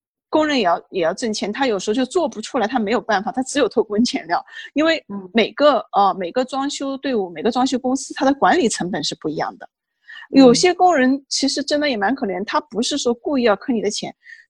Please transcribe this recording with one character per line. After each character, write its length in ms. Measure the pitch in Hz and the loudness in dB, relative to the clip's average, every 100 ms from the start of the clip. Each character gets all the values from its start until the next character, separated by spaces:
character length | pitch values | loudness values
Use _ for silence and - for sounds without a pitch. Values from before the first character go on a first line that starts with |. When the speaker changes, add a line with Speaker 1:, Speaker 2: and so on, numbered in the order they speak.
| _ _ - | _ _ -2
Speaker 1:
工 160 | 311 302 | 0 2
人 120 | 277 | 2
也 60 | |
要， 180 | 180 170 - | 2 0 -2
也 140 | 185 | -2
要 100 | 160 | -2
挣 180 | 190 226 | -2 -4
钱， 200 | 208 196 | -4 -6
他 160 | 226 269 | -2 -2
有 100 | 196 | -2
时 120 | 208 | -2
候 40 | |
就 100 | 226 254 | -2 -2
做 220 | 370 285 | -2 -2
不 140 | 208 | -4
出 160 | - 269 | -6 -4
来， 80 | 208 | -2
他 120 | 254 | -2
没 120 | 202 | -2
有 80 | 226 | -2
办 220 | - 202 | 0 -2
法， 80 | 214 | -2
他 120 | - | -6
只 160 | 254 285 | -4 0
有 80 | 220 | 0
偷 140 | - | 0
工 200 | 208 208 | 0 0
减 220 | 247 - 160 | 0 -2 -2
料。 160 | 170 - - - | -4 -4 -16 -6
因 100 | 277 320 | 0 0
为 180 | 320 - 202 185 | 0 -4 -14 -4
每 180 | 220 208 | 0 0
个， 260 | 220 294 254 - 196 | 4 4 4 0 2
Speaker 2:
嗯。 100 | 196 | 2
Speaker 1:
呃， 60 | 180 | 0
每 160 | 175 | -4
个 120 | 254 | -4
装 240 | 254 269 277 | -4 -4 -6
修 280 | - 277 269 | -6 -6 -6
队 160 | 277 233 | -2 -2
伍， 140 | 185 | -4
每 140 | 156 | -4
个 80 | 202 | -2
装 140 | 247 262 | 0 0
修 120 | 254 | 0
公 180 | 254 269 | -2 -2
司， 180 | - - | -4 -2
它 100 | 269 | 0
的 80 | |
管 240 | 277 185 330 | 4 4 4
理 100 | 233 | 2
成 220 | - 180 | 0 -4
本 140 | 170 | -4
是 120 | - 170 | -6 -6
不 100 | 156 | -6
一 60 | 160 | -6
样 200 | - 90 | -6 -10
的。 80 | - _ _ _ - - - | -20 _ _ _ -20 -20 0
Speaker 2:
嗯。 60 | 269 | 6
Speaker 1:
有 120 | 254 | 8
些 220 | 233 359 | 8 4
工 220 | 349 359 311 | 4 4 4
人 280 | 254 277 - | 2 0 -4
其 180 | - 269 | -4 -2
实 140 | 294 | -2
真 180 | 277 294 | -2 -2
的 80 | 294 | 0
也 80 | 226 | 0
蛮 200 | 196 269 | -2 -2
可 100 | 196 | -2
怜， 180 | 180 208 | -4 -2
他 140 | 302 | -4
不 220 | - 185 | -4 -4
是 160 | 247 285 | -2 -2
说 160 | 240 | -2
故 240 | 233 349 277 | -2 -2 0
意 60 | |
要 120 | 233 196 | 2 0
坑 180 | - 226 | 0 -2
你 60 | |
的 100 | 196 | -2
钱， 200 | - 160 - - - | -4 -10 -14 -20 -20